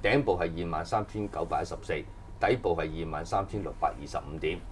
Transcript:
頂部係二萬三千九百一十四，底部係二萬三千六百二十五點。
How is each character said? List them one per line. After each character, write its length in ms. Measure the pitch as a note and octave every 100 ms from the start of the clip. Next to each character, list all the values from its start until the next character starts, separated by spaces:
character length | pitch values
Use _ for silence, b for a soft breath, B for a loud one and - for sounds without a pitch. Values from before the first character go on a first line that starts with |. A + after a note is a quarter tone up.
頂 220 | G2+ C3
部 160 | B2 F2+
係 260 | E2+ E2 E2+
二 40 |
萬 140 | D#2 E2
三 200 | A2+ G#2
千 220 | G#2+ G2+
九 160 | F2 E2
百 160 | F2
一 40 | -
十 100 | E2
四， 100 | -
底 640 | D2+ - - - - G2 A#2+
部 200 | G2+ E2
係 300 | D#2+ D#2 E2
二 60 |
萬 120 | D2+ E2
三 200 | G#2 G2
千 140 | G#2+
六 100 | G2 -
百 100 | -
二 180 | - D2
十 100 | -
五 220 | - D#2
點。 180 | D#2 E2+ -